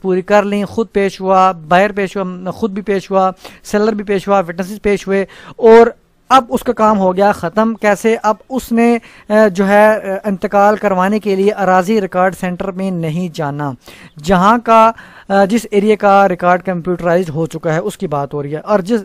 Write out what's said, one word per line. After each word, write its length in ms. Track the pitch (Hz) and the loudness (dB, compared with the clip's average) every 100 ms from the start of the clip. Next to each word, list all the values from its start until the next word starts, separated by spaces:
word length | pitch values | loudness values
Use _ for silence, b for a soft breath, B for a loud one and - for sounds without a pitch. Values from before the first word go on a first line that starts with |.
पूरी 200 | 190 185 | -4 -2
कर 220 | 185 208 | 2 2
ली, 180 | 202 202 | 2 -4
खुद 260 | 196 - 226 | -4 -6 -4
पेश 260 | 202 196 - | -2 -2 -2
हुआ, 320 | 190 190 185 | 0 2 2
बायर 400 | 175 156 180 208 | 0 0 2 2
पेश 240 | 202 190 202 | -2 -6 -6
हुआ, 340 | 180 180 185 | -8 -8 -10
खुद 240 | - 226 | -6 -6
भी 60 | 196 | -6
पेश 300 | 208 196 - | -4 -4 -2
हुआ, 220 | 190 190 180 B B | 0 0 -4 B B
सेलर 300 | - 208 214 | -6 -2 -2
भी 80 | 214 | -4
पेश 260 | 208 196 202 | -4 -4 0
हुआ, 120 | 196 | -2
विटनेसेस 380 | 175 175 185 208 | -2 -6 -10 -6
पेश 280 | 208 196 190 | -2 -2 -2
हुए, 200 | 196 185 B B B | -4 -4 B B B
और 340 | 226 226 233 - _ _ - | 6 8 6 2 _ _ 2
अब 180 | 262 254 | 2 2
उसका 220 | 262 - | -4 -4
काम 260 | 220 214 208 | 0 0 2
हो 140 | 185 | 0
गया 200 | 185 202 | 2 0
ख़त्म। 420 | 202 170 202 220 | 0 -4 -2 -2
कैसे? 420 | 220 - 175 226 226 | -2 -2 0 0 0
अब 220 | 214 214 - | -2 -4 -6
उसने, 460 | 262 - 226 233 233 | -8 -4 0 2 0
अ, 40 | B B B | B B B
जो 340 | 208 208 180 | 2 2 2
है, 520 | 196 208 214 214 196 190 | 2 4 4 2 -4 -6
अ, 120 | 214 | -4
इंतकाल 480 | 196 208 202 208 208 | -6 -2 2 2 2
करवाने 420 | 208 185 190 214 | -2 0 0 -2
के 180 | 208 190 | -2 0
लिए 140 | 196 | 0
अराजी 500 | 202 185 185 180 220 | 0 2 2 2 -2
रिकॉर्ड 340 | 185 185 185 | -2 0 -2
सेंटर 360 | 180 180 180 190 | -2 -8 -6 -8
में 200 | 180 190 | -6 -6
नहीं 400 | 175 160 160 180 | -4 -4 -6 -6
जाना, 440 | 156 143 143 143 123 B B B - | -6 -8 -6 -8 -10 B B B -8
जहाँ 420 | 151 185 196 233 | 0 2 4 2
का, 340 | 226 226 220 226 B B B | 4 4 4 0 B B B
अ, 140 | 196 190 | 2 2
जिस 200 | 226 - | 0 -2
एरिया 240 | 202 208 214 | 0 0 2
का 300 | 202 196 196 | 4 4 4
रिकॉर्ड 360 | 180 175 180 | 2 0 0
कंप्यूटराइज्ड 680 | 190 175 175 175 170 175 170 | -2 -6 -4 -4 0 0 -2
हो 160 | 160 160 | -6 -6
चुका 260 | 160 165 | -6 -4
है 80 | 160 | -4
उसकी 260 | 208 - 180 | -4 -8 -6
बात 280 | 143 143 | -6 -6
हो 80 | 147 | -8
रही 100 | 143 | -8
है, 80 | 151 | -8
और 200 | - 208 | -2 -2
जिस 200 | 180 233 | 0 -4